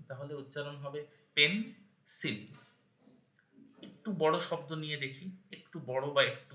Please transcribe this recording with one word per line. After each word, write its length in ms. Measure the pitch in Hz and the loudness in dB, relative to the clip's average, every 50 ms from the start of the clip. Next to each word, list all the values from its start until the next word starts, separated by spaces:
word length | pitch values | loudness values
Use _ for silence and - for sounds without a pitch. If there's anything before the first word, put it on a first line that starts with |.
| - - | -10 -10
তাহলে 260 | 131 123 143 143 151 | -10 -10 -8 -8 -8
উচ্চারণ 400 | 143 135 135 - 147 143 143 143 139 | -8 -10 -8 -6 -6 -6 -6 -6 -8
হবে 220 | 139 143 143 151 147 - - - - _ - 147 | -8 -6 -6 -6 -8 -10 -14 -20 -20 _ 6 8
পেন 160 | 147 151 190 214 220 - - - - - _ _ _ - | 8 8 8 4 -2 -2 -8 -16 -20 -20 _ _ _ -6
সিল। 320 | - - - 151 107 101 - - - - - - - - _ _ _ _ _ - - - _ _ _ _ _ _ _ - - - - - - - | -4 -2 -2 -2 -2 -4 -6 -12 -14 -16 -16 -18 -20 -20 _ _ _ _ _ -20 -20 -20 _ _ _ _ _ _ _ -20 -20 -20 -20 -18 -18 -18
একটু 220 | - - - 220 190 156 | -18 -12 -6 -4 0 4
বড় 140 | 156 156 156 170 | 4 4 6 4
শব্দ 300 | - - 170 156 147 143 160 156 156 | 2 0 -2 -4 -4 -4 -4 -4 -4
নিয়ে 140 | 151 151 143 | -4 -4 -4
দেখি, 280 | 135 131 135 - 180 190 - - - - | -4 -4 -6 -8 -10 -12 -12 -12 -16 -16
একটু 260 | - - - - - 165 139 123 | -18 -18 -18 -12 -12 -12 -8 -2
বড় 160 | 127 131 135 147 139 | -2 0 0 2 6
বা 60 | 139 131 | 6 6
একটু 300 | 120 - - - - | 6 4 -2 -10 -16